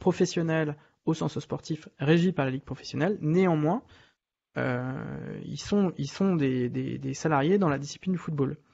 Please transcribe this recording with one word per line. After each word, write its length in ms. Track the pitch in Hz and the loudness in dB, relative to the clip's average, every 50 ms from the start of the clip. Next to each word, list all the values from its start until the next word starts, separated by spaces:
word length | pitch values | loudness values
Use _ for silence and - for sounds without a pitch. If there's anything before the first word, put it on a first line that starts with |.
professionnel 760 | - 180 170 - 185 - - 175 165 165 160 160 156 151 147 - _ _ _ _ _ | 0 2 2 4 2 0 0 0 0 2 2 2 0 0 -4 -6 _ _ _ _ _
au 100 | - 160 | -2 -2
sens 240 | - 170 147 - 156 | 0 -2 -4 -4 -6
sportif 500 | - - 143 143 - - 160 151 - - - - | -6 -6 -8 -8 -6 -6 -8 -8 -8 -12 -10 0
régi 320 | 143 143 165 170 170 185 | 4 6 6 6 6 4
par 140 | 175 - 139 | 2 2 0
la 40 | 131 | 0
ligue 140 | 127 135 - | -2 -4 -6
professionnelle, 520 | - 131 - - - - 135 147 190 214 - | -10 -12 -12 -10 -6 -2 0 0 0 0 0
néanmoins, 640 | 160 151 160 180 190 180 165 151 147 156 185 262 - - - - - _ _ _ _ _ _ _ _ _ - 135 | 0 2 4 4 4 4 4 4 2 2 0 0 -4 -8 -18 -20 -20 _ _ _ _ _ _ _ _ _ -6 -4
euh, 840 | 127 131 123 123 127 127 135 135 - - 139 135 - - - - - | -2 -2 -2 -2 -4 -6 -6 -8 -8 -8 -10 -10 -10 -10 -10 -10 -10
ils 160 | - - 143 | -10 -10 -10
sont, 320 | - - 202 202 196 180 - - | -4 0 2 2 2 2 0 -2
ils 120 | 143 139 | -6 -4
sont 240 | - - 196 196 180 | -2 0 2 2 2
des, 340 | 160 139 135 127 127 123 123 | 2 2 2 2 0 0 -2
des, 300 | 127 131 131 131 120 135 | -2 -4 -4 -4 -6 -6
des 160 | 135 135 135 | -6 -6 -6
salariés 440 | - - - 147 135 139 160 196 208 | -2 0 2 2 2 4 4 4 4
dans 100 | 190 156 | 4 2
la 100 | 139 135 | 0 0
discipline 360 | 143 143 - - - 185 185 | -4 -8 -12 -8 -4 -4 -4
du 40 | 165 | -4
football. 380 | - - 156 139 135 131 143 - _ _ | -4 -4 -2 -2 -2 -2 -4 -6 _ _